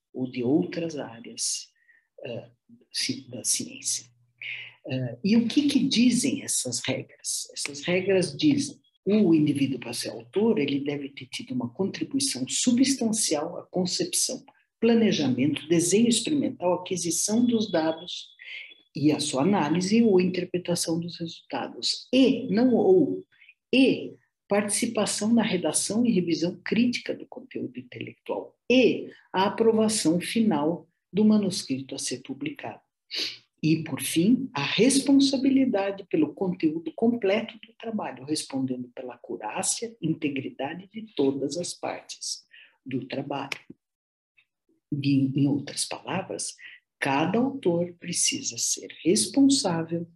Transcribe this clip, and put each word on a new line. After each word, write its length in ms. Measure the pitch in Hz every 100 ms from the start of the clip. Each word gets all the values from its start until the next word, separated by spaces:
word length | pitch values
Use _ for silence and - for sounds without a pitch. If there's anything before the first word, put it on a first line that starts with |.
| _
ou 160 | 127 127
de 140 | 127
outras 540 | 120 160 180 - 165 147
áreas, 720 | 113 113 117 113 - - - _ _ _ _ -
é, 240 | 131 113 - _ _ - _
ci-, 380 | - - 131 120
da 140 | 120
ciência. 600 | - - - - - - - _ _ - - - - - -
É, 320 | 131 123 113
e 140 | 196 233
o 100 | 240
que 220 | - 285
que 100 | 277
dizem 640 | - 214 247 - 139 -
essas 380 | - - 127 117
regras? 680 | - - - - - - -
Essas 300 | - - 143
regras 540 | - 180 190 190 156 -
dizem: 440 | 151 127 - - _ _ -
o 260 | 214 185
indivíduo, 460 | 160 147 139 131 131
para 140 | 123
ser 180 | 120 -
autor, 480 | - - 190 226 208
ele 220 | 143 139
deve 300 | 139 143 139
ter 160 | - 127
tido 280 | - -
uma 180 | 127 120
contribuição 720 | - 190 - - 135 135 123 127
substancial 1080 | - - 240 269 269 226 214 - 147 165 -
à 60 | -
concepção, 800 | - 180 - 175 - - 131 - _ _ -
planejamento, 880 | 226 226 208 151 135 120 143 - 156
desenho 400 | 170 - 202 233
experimental, 680 | - - 147 - - 180
aquisição 720 | 175 - 180 170 165 - 220 240
dos 240 | 226 180
dados 640 | 170 160 156 180 - - - - - - - _ -
e 140 | 143
a 80 | -
sua 240 | - 131
análise 580 | 160 202 147 160 180 226
ou 160 | 233 185
interpretação 800 | 180 180 180 175 175 170 - 170
dos 180 | 170 -
resultados. 880 | 165 - - 127 120 - - - -
E, 320 | 254 254 - -
não 240 | 196 254
ou, 520 | 226 - 185 143 - - _ - _ _
e 400 | 247 254 160 - - _ _ -
participação 880 | 202 208 - 233 220 196 - 208
na 80 | 233
redação 640 | 190 180 156 151 - 208 247
e 60 |
revisão 480 | 185 170 156 170 -
crítica 480 | - 214 247 240 -
do 140 | - -
conteúdo 500 | - - 117 127 127
intelectual. 800 | 123 113 120 - - 101 - _ -
E 400 | 254 214 127 - - _
a 140 | 185 202
aprovação 720 | - 226 214 220 - - 175
final 640 | - 233 214 151 151 175 - _ _
do 120 | 185
manuscrito 720 | 214 214 190 - - 131 135 135
a 20 |
ser 240 | - 123
publicado. 580 | - 135 143 - 120 104 _ _ - - 175 - _ _
E, 220 | 151 160
por 180 | - -
fim, 480 | - 160 185 262 -
a 80 | 143
responsabilidade 1400 | 143 - 247 269 - 277 277 262 269 262 247 196 196 196 -
pelo 240 | 170 147
conteúdo 600 | - 185 180 160 160 165
completo 640 | - 233 233 190 214 226 - -
do 80 | -
trabalho, 480 | 233 214 160 127
respondendo 640 | 135 156 - 135 131 127 123
pela 200 | - 127
acurácia 800 | 120 - 117 107 143 - - 233 226
e 60 | 156
integridade 800 | 160 151 135 127 - 135 170 190
de 260 | 220 214 -
todas 400 | 139 139 139 170
as 160 | 180
partes 720 | - 131 - - - - - _ - - _ -
do 180 | 131 -
trabalho. 500 | 127 139 139 139 - - - _ _ _ _ _ _ _ _ _ _ -
De, 400 | 143 139 135 131
em 140 | 139 139
outras 360 | - - -
palavras, 720 | - - 120 170 - 95 - - - - _ -
cada 380 | 143 135 165 214
autor 540 | 269 277 185 170 175 -
precisa 560 | 170 - - - - 120
ser 320 | - - - -
responsável 1040 | 156 214 - 285 277 277 196 165 165 170 170